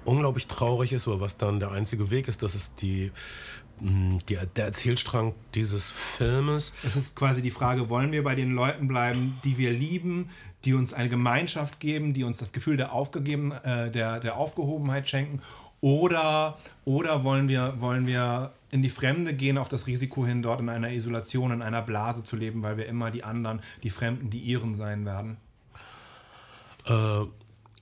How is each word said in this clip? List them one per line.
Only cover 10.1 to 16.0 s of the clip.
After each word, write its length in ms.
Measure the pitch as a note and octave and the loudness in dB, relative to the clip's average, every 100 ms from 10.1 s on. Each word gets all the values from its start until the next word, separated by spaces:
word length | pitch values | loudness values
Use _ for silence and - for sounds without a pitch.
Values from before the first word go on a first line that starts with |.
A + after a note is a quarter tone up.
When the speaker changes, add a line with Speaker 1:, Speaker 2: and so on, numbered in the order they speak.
| F3 F3 - - - | -2 -4 -10 -20 -4
Speaker 2:
die 120 | C3+ C3 | 2 4
uns 180 | B2+ | 2
eine 160 | - A#2+ | 0 0
Gemeinschaft 720 | A#2+ B2 B2+ E3+ E3 D3 - | 2 4 4 2 -2 -4 -4
geben, 320 | D3+ D3+ D3+ | -2 0 0
die 100 | C3 | 0
uns 140 | B2 A#2+ | -2 -2
das 160 | A2 | -4
Gefühl 240 | - - C#3+ | -4 0 2
der 160 | C3 | 2
aufgegeben-, 580 | B2 C#3 E3+ C#3+ D3 C#3+ | -2 -2 -2 -2 0 -2
äh, 400 | C#3 C3 A#2+ A#2 | -4 -2 0 0
der, 300 | A#2 A2+ A2+ | 0 -2 -2
der 160 | A2+ A2+ | -4 -2
Aufgehobenheit 720 | D#3 F3+ C#3+ D#3 C#3+ C3+ C3+ | -2 -2 -2 0 0 -2 0
schenken, 320 | C#3 D3 C#3+ - - - - | -2 -2 -6 -10 -18 -20 0
oder, 760 | C#3 C#3+ | 4 6